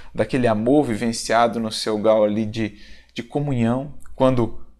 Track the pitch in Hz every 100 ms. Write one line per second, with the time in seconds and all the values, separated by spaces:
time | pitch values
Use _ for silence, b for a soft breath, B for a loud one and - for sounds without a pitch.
0 | B - 110 135 117 107 117 147 127 107
1 | 117 117 - 113 117 113 113 - 120 107
2 | 107 110 104 104 107 113 104 B B B
3 | B - - 147 147 123 117 127 147 -
4 | - - 131 123 110 - -